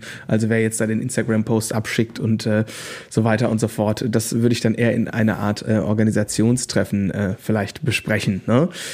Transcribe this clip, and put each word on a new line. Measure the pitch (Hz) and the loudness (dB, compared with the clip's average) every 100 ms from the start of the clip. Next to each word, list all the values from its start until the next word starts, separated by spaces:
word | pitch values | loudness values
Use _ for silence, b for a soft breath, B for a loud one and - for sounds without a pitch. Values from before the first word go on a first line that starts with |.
| B B B | B B B
Also | 110 110 | 0 2
wer | 113 | 2
jetzt | 110 110 | 2 0
da | 110 | -2
den | 110 | -2
Instagram-Post | 127 - 113 110 110 113 110 | -2 -2 0 0 2 0 0
abschickt | 117 107 - 113 - | -2 -2 0 -2 -2
und, | 110 107 113 | 0 0 2
äh, | 107 110 B B B B | 0 0 B B B B
so | - 113 | 0 2
weiter | 110 117 | 4 2
und | 113 | 2
so | 110 | 0
fort, | - 104 107 120 | 0 0 0 0
das | 110 107 120 | 0 0 2
würde | 120 | 2
ich | 120 | 2
dann | 117 | 0
eher | 110 117 | 2 2
in | 110 107 | 2 0
einer | - 110 98 | 0 0 2
Art, | 104 104 - | -2 -2 0
äh, | 110 | 0
Organisationstreffen, | 80 107 110 107 107 - 110 123 - - 101 101 98 | 2 2 2 2 0 2 2 2 0 -2 0 0 -2
äh, | - 101 98 | -2 -2 -4
vielleicht | - 110 101 - | -2 -2 -2 -6
besprechen, | - 107 - 107 - 95 - | -4 -2 0 0 0 -2 2
ne? | 117 175 B B | 2 2 B B